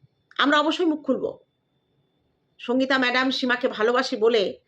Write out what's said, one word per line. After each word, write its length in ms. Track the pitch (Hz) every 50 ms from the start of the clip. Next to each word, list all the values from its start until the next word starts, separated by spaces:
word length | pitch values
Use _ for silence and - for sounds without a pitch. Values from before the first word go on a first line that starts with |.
| _ _ _ _ _ _ - -
আমরা 220 | 240 285 302 294
অবশ্যই 240 | 294 320 311 - 370
মুখ 220 | 320 302 302 -
খুলব। 320 | - 247 - - - - - _ _ _ _ _ _ _ _ _ _ _ _ _ _ _ _ _ _ _ _ _ _ _ _
সঙ্গীতা 400 | - - 247 262 262 262 277 262
ম্যাডাম 320 | 262 247 240 254 262 269
সীমাকে 380 | 254 - 262 247 240 247 - 226
ভালোবাসি 480 | 220 208 214 233 247 254 254 - 262
বলে 420 | 214 214 233 240 220 185 180 - - _